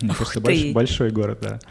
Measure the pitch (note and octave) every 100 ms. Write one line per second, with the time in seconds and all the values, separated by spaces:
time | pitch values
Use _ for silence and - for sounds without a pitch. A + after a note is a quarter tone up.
0 | A2 F2+ A2 A2+ A#2 E3 D3 A2+ B2+ -
1 | A2+ G#2+ G#2 G#2+ G#2 A2 -